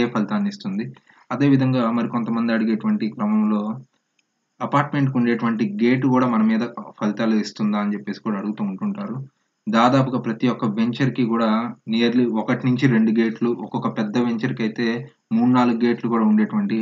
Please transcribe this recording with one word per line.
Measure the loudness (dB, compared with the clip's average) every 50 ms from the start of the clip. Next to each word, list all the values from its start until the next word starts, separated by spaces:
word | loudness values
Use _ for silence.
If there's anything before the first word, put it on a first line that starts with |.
| 2 2
ఫలితాన్ని | 0 -2 -2 -2 -2 -2 -2 -2
ఇస్తుంది. | -4 -6 -8 -6 -6 -6 -6 -8 -10 -16 _ _ _ _ _ _
అదేవిధంగా | -2 2 4 4 4 4 4 2 2 2 0 0
మరి | 0 0 -2 -2
కొంతమంది | -2 -4 -2 -2 -2 -2 0 0 0
అడిగేటువంటి | 0 2 0 0 0 0 0 0 0 -2 -4
క్రమంలో | -4 -4 -2 0 2 2 2 2 0 0 -2 -4 -6 -8 -10 _ _ _ _ _ _ _ _ _ _ _ _ _ _ _
అపార్ట్మెంట్‌కి | -6 -2 0 0 0 0 0 0 0 0 0 0
ఉండేటువంటి | 2 2 0 0 0 -2 0 0 -2 -4 0
గేట్ | 0 2 2 2 2 2
కూడా | 2 2 2 2 2
మన | 2 2 2
మీద | 2 2 0 -2 -4 -6 -12 -14 -16 -10
ఫలితాలు | -4 -4 -4 -2 -2 0 0 0
ఇస్తుందా | 0 -2 -4 -4 -4 -2 0 0 0
అని | -2 -2 -4
చెప్పేసి | -4 -6 -8 -10 -6
కూడా | -4 -4 -4 -2
అడుగుతూ | -4 -6 -4 -4 -4
ఉంటుంటారు. | -6 -4 -4 -4 -4 -4 -4 -8 -8 -8 -10 -10 -12 _ _ _ _ _ _ _ -2
దాదాపుగా | 2 4 4 4 4 4 2 2 0 -2
ప్రతి | -4 -4 -4 0 0 0
ఒక్క | 0 0 -2 -2
వెంచర్‌కి | 0 0 -2 -2 0 0 0 0 0 0 0
కూడా | 0 0 0 2 2 2 0 -2 -4 -8 -12 _ -4
nearly | 0 0 2 2 4 2 2 2 0
ఒకటి | -2 -2 -2 -2 0 0
నుంచి | 0 0 2 2 4
రెండు | 4 4 4 4
గేట్లు, | 4 2 2 0 0 -2 -2 -2 -2 -4
ఒక్కొక్క | -6 -6 -6 -4 -4 -4 -4
పెద్ద | -4 -4 -2 0 0
వెంచర్‌కి | 0 0 -2 -2 -2 -4 -4 -2 -4
అయితే | -4 -2 -2 -2 -2 -2 -4 -6 -12 -16 _ _ _
మూడు | 0 2 4 4
నాలుగు | 4 4 4 4 2 2
గేట్లు | 2 2 0 0 -2 -2
కూడా | 0 2 4
ఉండేటువంటి | 4 4 4 2 2 0 -2 -2 0 -2 -2